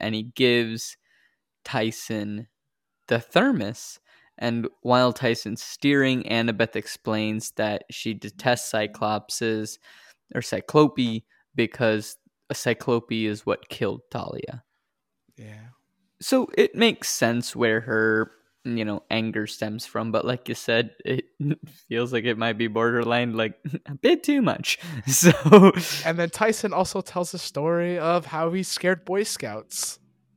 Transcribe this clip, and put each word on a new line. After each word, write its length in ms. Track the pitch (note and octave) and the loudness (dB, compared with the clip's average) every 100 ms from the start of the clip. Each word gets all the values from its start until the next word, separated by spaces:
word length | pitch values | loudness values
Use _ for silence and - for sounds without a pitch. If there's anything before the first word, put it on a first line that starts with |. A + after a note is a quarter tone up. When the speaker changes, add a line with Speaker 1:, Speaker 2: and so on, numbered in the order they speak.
Speaker 1:
And 120 | A2 | -6
he 100 | A2 | -6
gives 720 | A#2 - B2+ A#2+ A2+ A2+ - - _ _ _ _ _ _ | -8 2 4 4 0 -6 -10 -14 _ _ _ _ _ _
Tyson 840 | - C3 A2+ - - A2 G#2 G#2 A2+ _ _ _ _ _ - | -6 -2 -2 -4 -8 -8 -8 -10 -14 _ _ _ _ _ -4
the 120 | A#2 | -2
thermos. 800 | - E3+ C4+ G3+ G#2 A#2+ - - _ _ _ - | 0 2 2 0 -4 -8 -16 -20 _ _ _ -6
And 300 | A#2+ A#2 A2 - | -4 -2 -4 -6
while 320 | B2 B2 B2+ | 2 4 4
Tyson's 480 | A2+ B2+ A#2 G#2+ A2+ | 2 -2 -2 -4 -10
steering, 640 | - - C#3+ C#3+ C3 B2+ | -12 -4 0 2 2 0
Annabeth 520 | - A2+ A#2 G#2 A2+ A2+ | -2 -2 0 0 -2 -2
explains 760 | - - - G#2+ G#2+ G#2+ - | -8 -8 -4 -2 -2 -4 -8
that 320 | - G#2+ G2+ - | -6 -4 -4 -8
she 220 | - A#2 | -10 -8
detests 580 | G#2 G#2+ - B2+ A#2+ - | -8 -12 -4 0 0 -2
Cyclopses 1040 | A2 G#2+ - A2+ G#2+ - - A2+ A2 G#2+ - - - - _ _ | -4 -4 -4 -4 -4 -6 -4 -2 -2 -6 -12 -20 -20 -20 _ _
or 80 | B2+ | -8
Cyclope 560 | - F#2+ - D3 D3 - A#2+ A2+ - _ _ - | -6 -8 0 4 4 2 -2 -4 -8 _ _ -4
because 640 | A2+ - A2+ G#2+ G#2 - _ _ _ | -4 0 0 0 -4 -16 _ _ _
a 60 | B2+ | -4
Cyclope 560 | B2 A#2 - A#2 - | -2 -2 0 0 0
is 340 | A2+ G#2+ G#2 - | -2 -2 -2 -4
what 240 | - - | -4 -6
killed 320 | - G#2 A#2 - | -6 -4 -4 -10
Talia. 520 | A2+ - - - A#2+ - _ _ _ _ _ _ - | -10 -8 -10 -12 -14 -20 _ _ _ _ _ _ -20
Speaker 2:
Yeah. 300 | G#2+ G#2+ A#2 _ _ _ _ _ | -20 -20 -20 _ _ _ _ _
Speaker 1:
So 280 | - C4 - - | 0 0 2 2
it 160 | - - | 2 4
makes 340 | A3+ - - | 2 2 -6
sense 460 | - A#2 A#2+ - A#2 | 0 0 0 -4 -2
where 260 | A#2 A2 | 0 0
her, 500 | A#2 A2 A2 A2 A2 _ _ _ | 0 0 2 2 0 _ _ _
you 220 | A#2+ A#2 G#2+ | -8 -6 -4
know, 180 | G2+ - | -6 -4
anger 340 | A2+ A2+ A2 G#2+ | -4 -2 -4 -6
stems 400 | - A2 A2 - | -6 -8 -8 -8
from. 260 | A2 A2+ | -6 0
But 140 | G#2+ A#2+ | 0 0
like 240 | B2 - | -4 -6
you 60 | A2+ | -6
said, 360 | - A#2 A2+ - - | 0 0 0 -6 -4
it 200 | B2+ - - | -4 -4 -6
<laughs> 280 | C#3+ D3+ - - _ | -4 -4 -8 -20 _
feels 240 | A2+ B2 | -4 -2
like 120 | B2 | -2
it 140 | A#2+ A2 | -2 0
might 200 | A#2 G#2+ | -2 0
be 100 | A#2 | -2
borderline, 640 | A2 A#2 A#2+ A#2 A#2+ A#2+ | 2 2 2 2 0 0
like, 260 | A2+ A2 - - | -2 -4 -4 -10
<laughs> 120 | - - | -10 -10
a 80 | C#3+ | 0
bit 280 | C4 E4+ | 2 2
too 180 | - C#4+ | 2 2
much. 380 | F#3+ - - - F3 | 2 0 -4 -6 -8
<laughs> 140 | C#3 C3 | -8 -2
So 260 | C3+ E3+ - D3+ G3+ F#3+ F3+ - - E3 | 6 6 6 10 12 12 8 -2 -4 -2
Speaker 2:
And 120 | E3+ | -2
then 120 | E3+ | -4
Tyson 420 | - A3 A3 G#3 | 0 0 2 -2
also 280 | E3 F#3 G3 | -2 -2 -4
tells 320 | - F3+ F3 F3+ | -6 -6 -6 -8
a 40 | |
story 600 | - C#3+ D#3 E3+ F3 F3 | -8 -4 -2 0 -2 -2
of 260 | D#3+ F3 D3+ | 0 0 -2
how 240 | D#3+ E3 | -4 -2
he 120 | F#3 | -2
scared 420 | F3+ - F3 F#3 - | -4 -2 0 -2 -2
Boy 180 | G3 | -4
Scouts. 760 | G#3+ - A#2 G#2+ - - - - _ _ _ | -2 -6 -8 -10 -12 -8 -8 -10 _ _ _